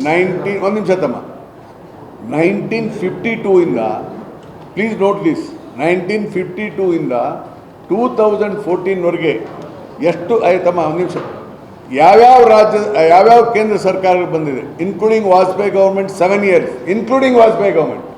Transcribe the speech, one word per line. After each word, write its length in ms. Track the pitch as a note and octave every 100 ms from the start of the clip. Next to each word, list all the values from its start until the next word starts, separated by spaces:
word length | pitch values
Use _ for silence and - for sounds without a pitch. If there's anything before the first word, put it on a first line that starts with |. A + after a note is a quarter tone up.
ನೈನ್ಟೀನ್, 580 | C#3+ E3+ F#3 - F#3+ G3
ಒಂದು 140 | F#3+ G#3+
ನಿಮಿಷ 160 | F3+
ತಮ್ಮ, 240 | F#3 C#3+ A#2+ - - - - - - - - - - A2+ C#3+
ನೈನ್ಟೀನ್ 560 | E3+ G3+ - A3 A3
ಫಿಫ್ಟಿ 440 | - F#3 - A#3 A3
ಟೂ 260 | G#3 F#3
ಇಂದ, 180 | E3 B2 A2 A2 - - - - - - - -
please 220 | A3+ F#3+
note 240 | G3 F3+
this, 140 | D#3+ C#3+ - - - A#2+
ನೈನ್ಟೀನ್ 540 | D#3 F#3 F3+ G#3+ G#3
ಫಿಫ್ಟಿ 380 | F#3 F#3 F#3 G#3+
ಟೂ 240 | D#3 F#3
ಇಂದ 200 | E3 C#3+ A#2+ C3 E3 - - - - -
ಟೂ 260 | G3 B3 A3
ತೌಸಂಡ್ 460 | G#3+ G3+ G3+ F3+
ಫೋರ್ಟೀನ್ 420 | D#3 F3+ F#3 F#3+
ವರೆಗೆ 440 | E3+ E3 D#3+ C3+ - - - - - - D#3
ಎಷ್ಟು 360 | E3 - A#3
ಆಯ್ತಮ್ಮ? 360 | E3+ F#3 F3+ F3
ಒಂದು 180 | D#3 E3
ನಿಮಿಷ. 180 | F3+ - - - - - - - -
ಯಾವ್ಯಾವ 540 | C3 D#3+ G#3+ A#3+ B3+ A3+
ರಾಜ್ಯ, 600 | A3 G3+ G#3 G#3 D#3 D#3+
ಯಾವ್ಯಾವ 340 | F3 G#3+ A#3
ಕೇಂದ್ರ 340 | A3 G3+ G#3+ G3
ಸರ್ಕಾರಗಳು 480 | F#3 F#3 F#3 F3+ E3+
ಬಂದಿದೆ? 640 | D#3+ D3+ B2+ - - F3+
Including 400 | F3 G#3+ A3 G3+
ವಾಜಪೇಯಿ 400 | F#3 F#3 F#3 G3+
government, 420 | G3 G3 G3 F#3+ -
seven 200 | F3 G3+
years, 540 | G3+ F3 D#3 - - G#3+
including 440 | G#3 C4 C4 A#3+
ವಾಜಪೇಯಿ 320 | A3 G3+ G3+
government. 340 | E3 C#3+ A2+ -